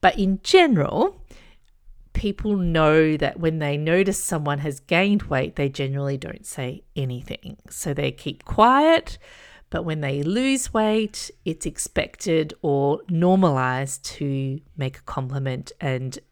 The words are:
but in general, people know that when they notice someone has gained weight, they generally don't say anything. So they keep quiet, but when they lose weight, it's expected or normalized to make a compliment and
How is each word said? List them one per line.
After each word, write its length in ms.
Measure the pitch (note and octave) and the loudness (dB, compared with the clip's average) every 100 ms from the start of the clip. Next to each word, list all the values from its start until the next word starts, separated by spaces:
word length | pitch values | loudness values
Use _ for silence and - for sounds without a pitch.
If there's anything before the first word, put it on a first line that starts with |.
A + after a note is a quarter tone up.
but 160 | F#3 F#3+ | 4 4
in 220 | F#3+ G3 | 0 0
general, 800 | - F#4+ E4 G#3 C#3 - F4 - - - - - _ _ - - - | 6 6 8 6 2 2 0 -2 -20 -20 -20 -20 _ _ -20 -20 -8
people 420 | - G#3 G3+ G#3+ G3+ | -4 -4 -4 -2 0
know 640 | F3 E3 D#3 D#3 D#3 D#3 | 2 4 6 6 4 2
that 220 | C#3 - | -2 0
when 200 | E3 D#3+ | -2 0
they 160 | D3 D3 | -2 -2
notice 480 | D3+ F3 G3 F#3+ | 2 2 2 0
someone 360 | - E3 D3 C#3+ | -4 -4 -2 -2
has 200 | D3 C3+ | -4 -8
gained 440 | - E3+ G3 G3+ | -2 0 2 0
weight, 320 | - C3+ - - | 0 -2 -2 -2
they 120 | C#3 | -4
generally 500 | C#3 C#3 C#3 C#3 C#3 | -2 -4 -4 -4 -6
don't 280 | - - - | -8 -14 -14
say 380 | - B2+ - - - | -10 -10 -10 -12 -6
anything. 640 | C3+ B2 - - - C#3 - | -6 -6 -10 -14 -14 -18 -18
So 240 | - - | -10 -6
they 180 | C#3+ C#3 | -2 -4
keep 340 | C3+ - - - | -4 -10 -12 -6
quiet, 720 | - A3 C4+ D#4 E4 - - - - - - _ | 4 6 6 4 2 0 -16 -18 -20 -20 -20 _
but 140 | E3 | -8
when 180 | E3 D#3 | -4 -4
they 200 | D3 C#3 | -4 -4
lose 500 | D3 G#3 C4+ C4+ - | -2 0 2 0 -2
weight, 580 | A3+ G#3+ G#3+ G#3+ - - - | 0 2 2 0 -6 -14 -10
it's 220 | - E3 - | -8 -6 -8
expected 880 | G3+ - - - - - D#3+ D#3 - | -8 -6 -4 -4 -6 -2 0 0 -4
or 400 | D#3+ C#3 C#3 D3+ - | -2 0 2 -2 -2
normalized 960 | E3 F3 F#3+ F#3 C3+ B2+ B2+ C#3 - - | 0 4 4 4 2 0 -2 -4 -8 -12
to 540 | - C#3+ C3+ C3+ C3+ _ - | -8 -4 -2 -4 -6 _ -8
make 200 | C3+ C3+ | -8 -8
a 40 | |
compliment 680 | - - C3 C#3 C3+ B2+ - - | -12 -8 -6 -6 -6 -6 -10 -8
and 360 | D3 C3 C3 - _ | -4 -4 -6 -10 _